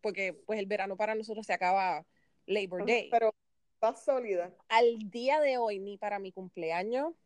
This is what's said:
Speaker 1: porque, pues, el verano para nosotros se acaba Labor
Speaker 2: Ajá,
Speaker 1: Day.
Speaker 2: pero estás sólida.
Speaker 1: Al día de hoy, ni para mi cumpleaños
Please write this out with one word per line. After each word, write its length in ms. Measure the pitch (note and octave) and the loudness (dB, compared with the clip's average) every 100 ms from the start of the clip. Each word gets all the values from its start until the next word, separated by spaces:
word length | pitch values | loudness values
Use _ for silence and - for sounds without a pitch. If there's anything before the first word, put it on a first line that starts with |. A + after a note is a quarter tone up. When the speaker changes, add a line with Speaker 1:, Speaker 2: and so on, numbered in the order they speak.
Speaker 1:
porque, 320 | G#3+ F#3+ F#3+ | -6 -4 -6
pues, 260 | - - G#3+ | -6 -8 -6
el 80 | G3 | -4
verano 300 | G#3 G3 F#3+ | -4 -4 -4
para 180 | G#3+ | -2
nosotros 320 | A3 A3 G#3+ A3 | -4 -6 -10 -4
se 60 | |
acaba 540 | F3+ F3+ F#3+ F#3+ D#3 F3 _ _ _ - | -2 2 2 2 -2 -8 _ _ _ -4
Labor 360 | G3+ G3 F3+ | -2 -2 -4
Speaker 2:
Ajá, 40 | G3+ | 0
Speaker 1:
Day. 180 | A#3 D#3+ | 0 2
Speaker 2:
pero 240 | A#3 A3 - _ _ _ | 2 2 0 _ _ _
estás 280 | _ A3 B3+ | _ -2 0
sólida. 460 | - C4 A#3+ F#3 F3 F3+ _ | 0 0 0 -2 -2 -10 _
Speaker 1:
Al 420 | A3+ A#3+ A#3 G#3+ | 6 6 4 -6
día 300 | A#3+ B3+ D4+ | -4 2 4
de 180 | D4 B3+ | 4 2
hoy, 200 | A3+ G3+ | 0 -2
ni 200 | G3 G3+ | -6 -8
para 200 | G#3 G3+ | -6 -6
mi 140 | G3 | -8
cumpleaños 800 | F#3+ F#3 - D#3+ E3+ G3+ B3 D4+ E4+ | -12 -12 -6 -4 -2 -2 -2 -2 -6